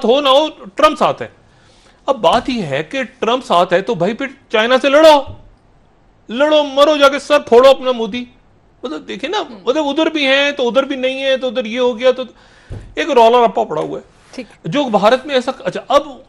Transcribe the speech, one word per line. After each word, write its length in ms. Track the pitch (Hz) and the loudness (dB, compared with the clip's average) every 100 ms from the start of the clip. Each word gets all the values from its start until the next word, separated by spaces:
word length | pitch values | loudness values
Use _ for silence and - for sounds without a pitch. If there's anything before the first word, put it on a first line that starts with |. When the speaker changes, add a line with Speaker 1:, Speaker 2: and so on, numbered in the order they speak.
| 220 | 2
Speaker 1:
हो 160 | 269 | 2
ना 80 | 277 | 4
हो, 200 | 269 311 | 2 2
ट्रंप 480 | - 214 - 311 285 | -6 -12 0 0 2
साथ 160 | 170 135 | -2 -2
है। 120 | 110 _ _ _ _ _ _ _ - | -10 _ _ _ _ _ _ _ -6
अब 60 | 262 | 0
बात 340 | 165 226 277 | 2 0 -2
यह 160 | 240 156 | -6 -4
है 180 | 135 | -6
कि 200 | 165 269 | -6 -8
ट्रंप 400 | 247 - 208 254 | -8 -6 -4 -4
साथ 220 | - 175 185 | 0 0 2
है 80 | 180 | 0
तो 140 | 196 180 | -2 -4
भाई 180 | 180 | -4
फिर 240 | 233 269 - - | -4 -10 -12 -4
चाइना 260 | 214 233 254 | -2 2 2
से 120 | 277 | 2
लड़ो, 500 | 285 320 285 254 - - _ _ _ _ _ _ _ - | 6 6 6 2 -14 -20 _ _ _ _ _ _ _ -10
लड़ो 320 | 233 302 302 | -2 2 2
मरो, 340 | 285 269 294 302 | 0 2 2 4
जाके 220 | 277 277 | 2 2
सर 200 | - 294 | -2 -2
फोड़ो 300 | 285 233 269 | 4 6 6
अपना 220 | 262 254 | 4 0
मोदी। 360 | 240 220 247 247 _ _ _ _ _ 254 | -4 -6 -8 -12 _ _ _ _ _ -12
मतलब 160 | 311 | -12
देखिए 280 | 220 214 294 | -12 -10 -6
ना, 80 | 427 | -6
Speaker 2:
हम्म। 320 | 294 214 202 | -8 -8 -4
Speaker 1:
मतलब 160 | 294 285 | -2 -2
उधर 240 | 285 320 | 0 -2
भी 140 | 311 | 0
हैं 320 | 269 269 285 285 | 0 0 0 -2
तो 80 | |
उधर 220 | 240 240 269 | 0 0 -2
भी 100 | 269 | -4
नहीं 260 | 254 269 | -4 -4
है, 160 | 269 262 | -2 -2
तो 100 | 254 | -2
उधर 200 | 233 214 | -6 -6
ये 120 | 247 | -4
हो 140 | 247 | -4
गया, 180 | 220 254 | 0 0
तो 160 | 254 240 _ _ _ - - - - | 0 -6 _ _ _ -20 -18 -14 -8
एक 120 | 330 | 0
रौला 360 | 240 226 247 226 | 4 6 4 2
रप्पा 180 | 233 | 0
पड़ा 180 | 214 - | -4 -6
हुआ 180 | 156 - | -6 -10
है। 60 | - _ _ - | -14 _ _ -18
Speaker 2:
ठीक। 120 | - _ 165 | -18 _ -6
Speaker 1:
जो 180 | 254 262 | -2 0
भारत 380 | 202 208 254 294 | 2 2 0 -2
में 80 | 262 | -4
ऐसा, 180 | 247 254 185 | -4 -8 -8
अच्छा 140 | 202 | -8
अब 440 | - 262 302 254 | -2 -2 -2 -16